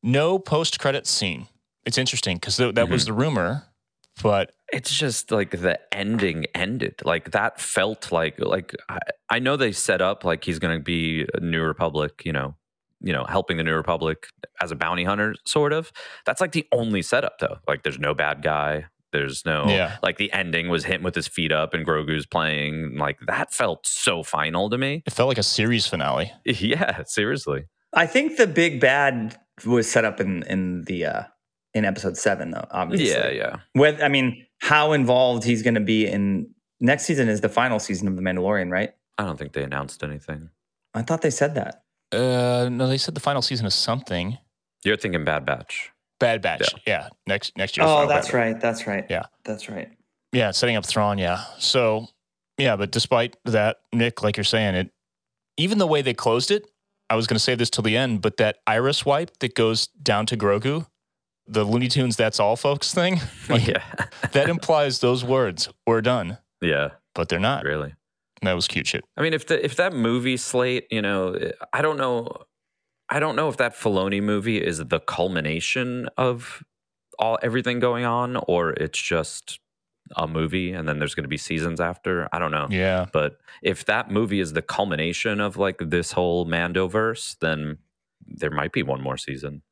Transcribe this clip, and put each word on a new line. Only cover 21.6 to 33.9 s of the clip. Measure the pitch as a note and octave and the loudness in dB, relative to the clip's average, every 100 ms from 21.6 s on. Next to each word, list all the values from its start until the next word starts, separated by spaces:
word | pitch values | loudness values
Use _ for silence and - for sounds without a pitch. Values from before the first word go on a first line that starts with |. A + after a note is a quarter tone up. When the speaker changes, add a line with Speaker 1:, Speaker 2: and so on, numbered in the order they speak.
| D#2 | 0
Speaker 2:
and | E2 D#2+ | -2 0
Grogu's | D#2 D2 D#2 D2 | -2 0 -4 -2
playing. | F2 D#2+ D2+ D2 D#2 D#2 C2+ | -2 0 0 -2 -4 -6 -4
Like, | D2 C#2+ - | -4 -4 -6
that | - - | -4 -4
felt | - A#2+ D#2+ - | -2 -2 -2 -4
so | - - F2 | -2 0 0
final | D#2 D2+ D2+ E2+ G#2 | -2 -2 0 0 0
to | A#2+ | 0
me. | C3+ D3+ - | -2 -4 -8
Speaker 1:
It | |
felt | - B2 | 0 2
like | A#2+ | 2
a | |
series | G2+ - A2 A#2 - | 0 2 2 2 0
finale. | F2+ C#2+ C2 F#2 - | -2 -2 -2 -4 -6
Speaker 2:
<laughs> | |
Yeah, | - A#2+ G#2 D3 - A#2 | -4 -2 0 0 0 -2
seriously. | E2 - G#2+ C#3 - C#2 D2+ _ _ | -4 -2 0 -2 -4 -6 -6 _ _
Speaker 3:
I | - E3+ | 2 4
think | C4 D4+ D#4 | 2 0 4
the | G#3+ | 4
big | D#3 E3+ C#3 | 4 2 4
bad | B2+ C3+ C#3+ B2 A2 - _ - | 4 4 2 2 -4 -8 _ -10
was | A2+ A#2+ A2 | 0 2 4
set | B2 | 2
up | A2 - | 2 0
in, | F#2+ F2+ | -2 -2
in | - F#2+ F#2 F2+ | -2 -2 0 -4
the, | - F2+ D#2+ | -4 -4 -2
uh, | - - _ _ _ _ | -4 -8 _ _ _ _
in | A2 | -2
episode | G#2 F#2+ G2 E2+ | 0 0 -4 -2
seven, | - F#2 D#2+ | 0 0 -4
though, | E2 - | -8 -6
obviously. | F#2 F#2 F#3+ C3 | -4 -2 2 2
Speaker 2:
Yeah, | C2+ A#1 | 2 0
yeah. | B1+ - - - | -2 -4 -6 -4
Speaker 3:
With, | C3 D3 | 4 4